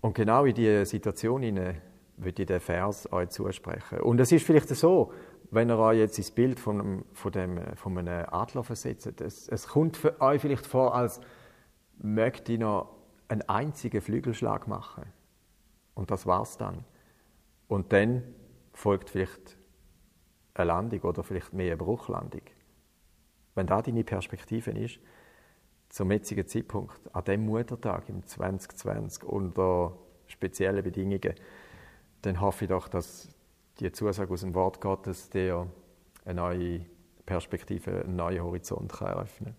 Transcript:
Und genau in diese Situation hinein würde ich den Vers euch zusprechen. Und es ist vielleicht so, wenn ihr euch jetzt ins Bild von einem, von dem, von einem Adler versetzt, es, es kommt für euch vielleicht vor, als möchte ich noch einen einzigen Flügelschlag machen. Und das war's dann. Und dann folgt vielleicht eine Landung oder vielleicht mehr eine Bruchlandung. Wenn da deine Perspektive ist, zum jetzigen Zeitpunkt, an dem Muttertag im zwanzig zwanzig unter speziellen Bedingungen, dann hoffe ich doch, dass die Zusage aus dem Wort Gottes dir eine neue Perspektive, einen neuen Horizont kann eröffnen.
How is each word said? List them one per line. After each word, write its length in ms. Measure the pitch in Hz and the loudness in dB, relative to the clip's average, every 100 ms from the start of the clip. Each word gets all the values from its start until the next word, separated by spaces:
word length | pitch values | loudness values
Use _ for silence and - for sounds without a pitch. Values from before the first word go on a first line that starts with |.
Und 120 | 113 | 0
genau 300 | 98 107 120 | 2 4 6
in 120 | 143 110 | 6 6
diese 300 | 113 104 98 | 6 6 4
Situation 560 | 107 - 95 113 131 | 0 -2 -2 0 0
hinein 400 | 120 98 92 82 - - _ - | 0 -2 -2 -4 -10 -20 _ -8
würde 240 | 92 87 | -8 -4
ich 60 | 90 | 0
den 100 | 92 | 0
Vers 500 | - 87 95 104 - | 0 0 0 -4 -4
euch 160 | 90 90 | -2 -2
zusprechen. 720 | - 98 92 - 85 - - | -2 -6 -6 -8 -10 -6 0
Und 180 | - 120 | 4 6
es 140 | 127 | 8
ist 120 | 170 160 | 6 8
vielleicht 220 | 156 147 | 6 6
so, 460 | 131 160 185 120 - - - - | 2 6 6 4 -2 -18 -20 -2
wenn 180 | 107 117 | 2 4
ihr 100 | 113 | 6
euch 200 | 110 113 | 6 6
jetzt 180 | 110 - | 4 2
ins 140 | 98 | -4
Bild 280 | - 127 127 | 2 2 2
von 220 | - 104 | -2 -2
einem, 240 | 98 92 - | -2 -4 -6
von 180 | - 104 | -8 -6
dem, 300 | 98 92 90 85 - | -4 -4 -4 -6 -10
von 200 | 98 90 | -6 -4
einem 280 | 85 87 85 | -4 -4 -4
Adler 360 | 87 113 135 117 | -2 -2 -4 -6
versetzt, 560 | 117 127 120 - - | -6 -6 -8 -10 -8
es, 260 | 87 - - | -10 -10 -8
es 220 | 107 - | -8 0
kommt 260 | - 160 165 | 2 2 4
für 240 | 151 165 | 0 4
euch 220 | 135 143 | 4 4
vielleicht 260 | 147 135 - | 2 -2 0
vor, 260 | 131 131 | 2 4
als 280 | 123 120 - - - - _ _ _ _ - | 4 0 -2 -18 -20 -20 _ _ _ _ -10
möchte 540 | 104 107 110 - - | -2 2 2 0 -4
ich 80 | 117 | -2
noch 300 | 110 101 - - - _ _ | 0 -2 -4 -12 -20 _ _
einen 160 | 107 - | -4 0
einzigen 540 | 101 147 147 - 104 | -2 -2 -4 -2 -2
Flügelschlag 680 | - 113 139 113 110 101 - | 0 -2 0 -2 -2 -2 -4
machen. 380 | 104 - - - - _ _ _ _ _ _ _ - | -8 -8 -16 -18 -20 _ _ _ _ _ _ _ -10
Und 160 | 95 | -4
das 140 | 98 - | -2 2
war's 320 | 90 117 - | 2 2 -6
dann. 260 | 104 87 - _ _ _ _ _ _ _ _ | -8 -8 -14 _ _ _ _ _ _ _ _
Und 260 | 101 92 | -2 4
dann 300 | 101 107 123 123 - - - _ | 4 6 2 -4 -16 -20 -20 _
folgt 360 | - 107 98 - | -2 2 2 0
vielleicht 480 | 98 92 - - - _ _ - _ _ _ _ _ _ | -4 -4 -6 -20 -20 _ _ -20 _ _ _ _ _ _
eine 140 | - 87 | -2 0
Landung 340 | 85 110 107 | 2 0 -2
oder 220 | - 87 | -2 -4
vielleicht 300 | 95 95 - | -4 -6 -6
mehr 200 | 92 90 | -4 -2
eine 40 | 82 | -2
Bruchlandung. 640 | 87 120 - - - - - _ _ _ _ _ _ _ _ _ _ - | -2 -4 -2 -8 -8 -12 -16 _ _ _ _ _ _ _ _ _ _ -4
Wenn 120 | 95 | 2
da 140 | 107 | 2
deine 220 | - 117 | 2 -2
Perspektive 680 | 110 98 - 113 - 113 113 | 0 -2 -4 -12 -6 -6 -4
ist, 280 | 107 113 - - - - _ _ _ _ _ _ | -6 -6 -8 -20 -20 -20 _ _ _ _ _ _
zum 220 | - 95 | -4 2
jetzigen 360 | 104 - 98 92 | 2 0 -4 -2
Zeitpunkt, 520 | 113 - 104 95 - - | -4 -4 -6 -8 -14 -10
an 100 | - 90 | -6 0
dem 200 | 101 107 | 0 2
Muttertag 640 | 110 123 - - 92 - | 0 -2 -4 -4 -4 -6
im 160 | 98 - | -12 -12
zwanzig 520 | - 95 95 - - | -6 -4 -4 -8 -10
zwanzig 460 | - 104 104 - | -6 -4 -6 -10
unter 760 | - 101 95 85 92 90 87 87 - _ _ | -6 -4 -2 0 2 4 0 -4 -20 _ _
speziellen 560 | - 95 - 95 98 | -6 -6 0 0 2
Bedingungen, 520 | 95 87 95 95 - - - - - - - - _ _ | -2 -2 -2 0 -2 -4 -12 -20 -20 -20 -20 -20 _ _
dann 180 | 98 90 | -4 0
hoffe 260 | 98 - 92 | 0 0 0
ich 40 | |
doch, 180 | 92 - | 0 0
dass 420 | 87 85 - - - _ _ _ - | -6 -6 -12 -20 -20 _ _ _ -6
die 120 | 95 | -6
Zusage 400 | - 107 95 95 | -2 -2 -2 -2
aus 100 | 90 | -4
dem 120 | 95 | -2
Wort 260 | 87 92 - | 2 2 0
Gottes 500 | 98 95 - 92 - | -2 -2 -4 -10 -6
dir 380 | 98 92 87 87 85 - _ _ - - | -2 0 -2 -4 -10 -20 _ _ -20 -8
eine 100 | 87 | -4
neue 500 | 87 90 87 85 85 - _ _ - | -2 -2 -2 -4 -8 -18 _ _ -4
Perspektive, 760 | 90 - 90 - 101 - 92 | -4 -2 -8 -6 -6 -4 -6
einen 120 | 92 92 | -4 -4
neuen 280 | 85 90 | -2 -2
Horizont 480 | 85 87 - - 98 | -4 -6 -6 -8 -8
kann 140 | - 95 | -8 -6
eröffnen. 480 | - 98 - - | -4 -8 -10 -14